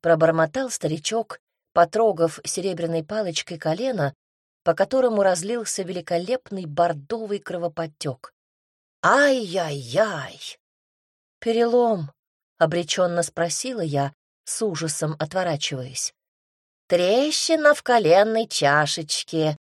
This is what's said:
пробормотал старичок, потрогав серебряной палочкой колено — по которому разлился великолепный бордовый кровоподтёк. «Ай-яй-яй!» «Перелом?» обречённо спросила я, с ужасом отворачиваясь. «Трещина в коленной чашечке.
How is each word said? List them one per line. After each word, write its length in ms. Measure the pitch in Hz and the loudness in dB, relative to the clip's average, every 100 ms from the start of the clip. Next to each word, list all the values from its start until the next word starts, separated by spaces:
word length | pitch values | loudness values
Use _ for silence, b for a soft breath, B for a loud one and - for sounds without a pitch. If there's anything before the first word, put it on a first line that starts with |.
пробормотал 680 | 170 160 160 160 160 254 262 | 4 4 4 4 0 0 -6
старичок, 680 | - 156 151 - 220 226 - _ _ _ | -4 -4 -4 -4 -4 -6 -12 _ _ _
потрогав 680 | - 170 214 226 165 165 156 | 2 2 4 2 4 0 0
серебряной 600 | - - 190 170 165 165 | -8 -6 -4 -4 -2 -4
палочкой 540 | 156 214 196 160 - 165 | -4 -4 -4 -6 -8 -6
колено — 560 | 160 165 262 220 143 - _ _ _ _ | -4 -2 -2 -2 -2 -4 _ _ _ _
по 100 | - | -2
которому 480 | 160 190 262 247 214 | 2 2 4 2 4
разлился 600 | 196 180 185 240 214 - | 2 2 -2 -4 -4 -6
великолепный 840 | 180 180 165 170 180 254 - 196 175 | -6 -8 -2 -4 -2 -6 -6 -10 -8
бордовый 720 | 147 170 151 139 226 220 202 | 0 0 0 -6 -8 -6 -6
кровоподтёк. 960 | - 175 170 156 165 151 147 123 - _ _ _ _ _ _ _ | -6 -6 -6 -6 -8 _ -8 -8 -14 _ _ _ _ _ _ _
«Ай-яй-яй!» 1600 | 170 240 285 262 208 185 160 143 120 143 220 170 131 - - - _ _ _ _ _ _ _ _ | 4 4 4 2 -2 -4 -2 -6 -4 0 0 0 -10 -14 -18 -18 _ _ _ _ _ _ _ _
«Перелом?» 720 | 233 226 233 240 233 208 147 _ _ _ _ _ | -2 0 4 4 4 0 -4 _ _ _ _ _
обречённо 640 | 160 170 170 - 180 170 | 0 2 -2 0 0 0
спросила 580 | 165 - 170 - 254 240 | -2 -2 -4 -4 -6 -6
я, 320 | 165 143 139 _ _ _ | -2 -2 -2 _ _ _
с 180 | - - | -10 -4
ужасом 540 | 220 156 160 - 151 156 | -4 -2 -6 -4 -4 -4
отворачиваясь. 960 | 151 190 180 151 - 135 127 131 - _ _ _ _ _ _ _ _ | -4 -2 -2 -2 -4 -6 -8 -8 -10 _ _ _ _ _ _ _ _
«Трещина 840 | 175 180 226 294 302 - 320 294 | 0 4 2 2 -2 0 2 4
в 80 | 294 | 2
коленной 640 | - 240 170 175 214 220 226 | 2 2 6 6 6 0 -4
чашечке. 1080 | - 143 147 151 - 156 - - 165 156 147 | 0 2 2 2 -2 -4 -6 -4 -2 -2 -2